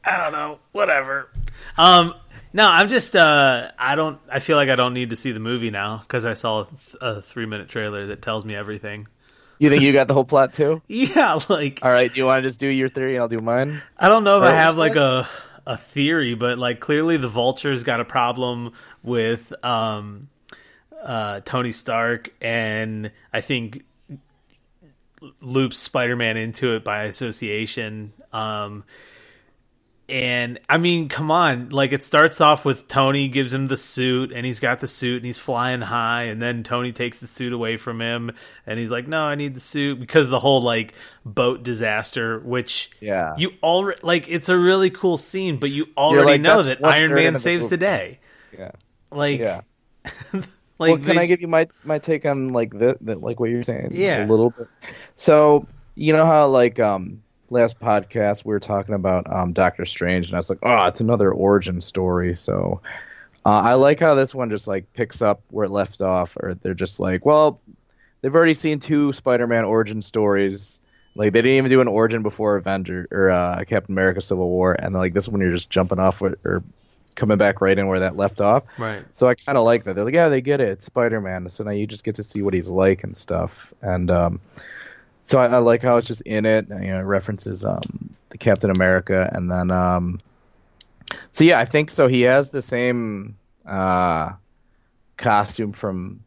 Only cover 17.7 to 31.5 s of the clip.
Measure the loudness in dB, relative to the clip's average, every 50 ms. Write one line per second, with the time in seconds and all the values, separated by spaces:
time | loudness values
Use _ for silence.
17.7 | -4 -4 -2 -4 -4 -4 -4 -4 -2 0 0 0 -2 -4 -4 -6 -6 -8 -10 -14
18.7 | -16 -18 -20 -20 -20 _ _ -4 -2 -2 0 -2 -2 -4 -6 _ -18 -10 -6 -4
19.7 | -2 -2 -2 -4 -6 -8 -10 -14 -16 -18 -20 -20 _ _ _ -20 -20 -20 _ _
20.7 | _ _ _ _ -20 -18 -12 -8 -6 -6 -6 -6 -8 -10 -12 -6 -6 -4 -4 -4
21.7 | -6 -8 -8 -4 -2 -2 -2 -2 -4 -6 -8 -16 _ _ -6 -4 -4 -2 -2 -4
22.7 | -4 -6 -6 -6 -8 -10 -10 -12 _ _ _ _ -8 -8 -6 -4 -6 -6 -6 -8
23.7 | -14 -18 _ _ _ _ _ _ -20 -20 _ _ _ _ _ _ _ _ _ _
24.7 | _ _ _ _ _ _ _ _ _ _ -20 -20 _ _ -14 -4 -2 -2 -2 0
25.7 | -4 -8 -10 -4 _ -2 -2 -2 -2 -2 -2 -2 -2 -2 -4 -6 -6 -4 -2 -2
26.7 | -2 -2 -4 -6 -6 -6 -6 -8 -8 -8 -10 -8 -8 -8 -8 -6 -6 -6 -6 -6
27.7 | -8 -8 -10 -10 -10 -12 -14 -16 _ _ _ _ -10 -8 -6 -6 -6 -6 -8 -10
28.7 | -12 -16 -20 _ -20 -20 -20 _ _ _ _ _ _ _ _ _ _ _ _ _
29.7 | _ _ _ _ _ _ _ -8 -6 -4 -4 -2 -2 -2 -4 -6 -8 -14 _ -2
30.7 | 0 0 2 2 0 0 -2 -6 -6 -6 -2 0 0 2 2 2